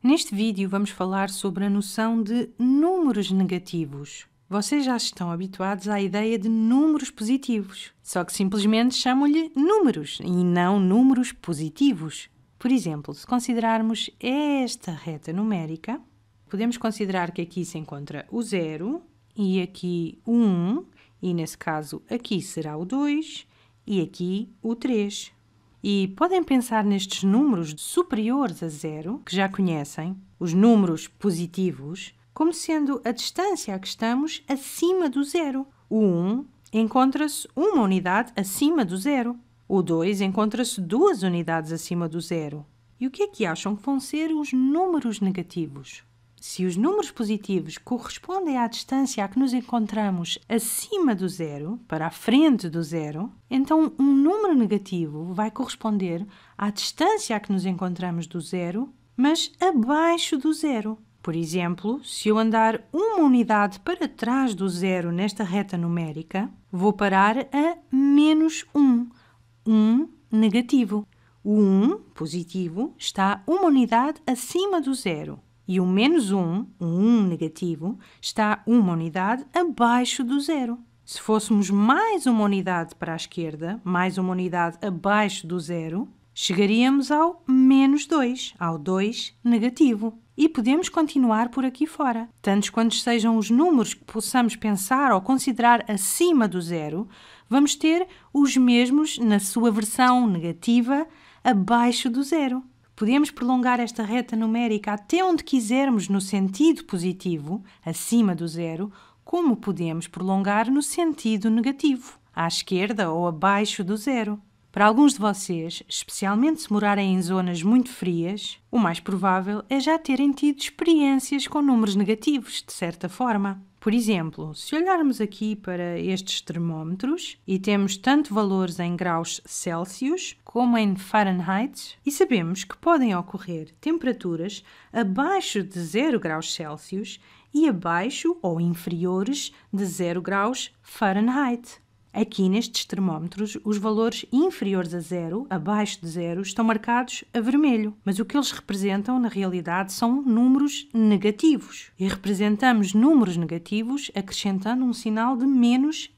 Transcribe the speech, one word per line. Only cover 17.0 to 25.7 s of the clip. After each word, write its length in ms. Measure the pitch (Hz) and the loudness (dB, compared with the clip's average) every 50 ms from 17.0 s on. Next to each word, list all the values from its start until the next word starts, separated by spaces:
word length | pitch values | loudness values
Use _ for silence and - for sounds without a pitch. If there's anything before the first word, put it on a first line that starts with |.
| 214 190 190 185 175 175 | -4 -4 -2 -2 -4 -4
que 100 | 175 - | -6 -8
aqui 240 | 170 170 - 180 170 | -10 -8 -6 -8 -8
se 120 | 170 - 160 | -6 -8 -12
encontra 480 | 156 - - 143 143 139 147 143 - _ | -12 -12 -12 -14 -14 -12 -12 -14 -14 _
o 100 | - 226 | -6 -6
zero 600 | 233 202 - 185 165 156 156 156 170 214 285 349 - _ _ _ _ _ _ | -6 -2 -2 -2 -2 -4 -6 -6 -6 -6 -6 -8 -10 _ _ _ _ _ _
e 260 | - 208 190 185 190 | -2 -2 0 0 0
aqui 560 | 180 180 - - - 180 175 175 170 165 - _ _ | -2 -4 -8 -8 -6 -4 -4 -4 -4 -6 -8 _ _
o 60 | - | 0
um, 540 | 233 240 233 208 185 175 170 180 226 311 370 - _ _ _ _ _ _ | 2 4 4 4 2 2 0 0 -2 -4 -4 -10 _ _ _ _ _ _
e 120 | - 185 175 | -6 -4 -2
nesse 240 | 170 160 156 - - | -2 -4 -6 -10 -10
caso 440 | - - 156 156 156 143 - 160 _ _ | -8 -6 -6 -6 -6 -10 -12 -16 _ _
aqui 320 | 220 240 240 - 214 180 | -8 -8 -6 -4 -4 -4
será 360 | - - - - 156 156 151 151 | -4 -6 -10 -10 -8 -8 -8 -8
o 80 | 170 | -8
dois 600 | 180 254 269 285 294 294 302 320 311 - - - _ _ _ _ _ _ _ _ | -6 -4 -2 -2 0 -2 -2 -4 -6 -12 -18 -18 _ _ _ _ _ _ _ _
e 140 | - 208 190 | -4 -2 -2
aqui 500 | 160 160 - - 180 180 190 202 226 - - _ | -2 -2 -4 -6 -4 -4 -4 -4 -6 -8 -14 _
o 140 | - 226 233 | -6 -6 -6
três. 580 | 226 - 262 254 214 208 202 202 - - - _ _ _ _ _ _ _ _ | -4 -2 -2 0 0 0 -2 -4 -10 -14 -14 _ _ _ _ _ _ _ _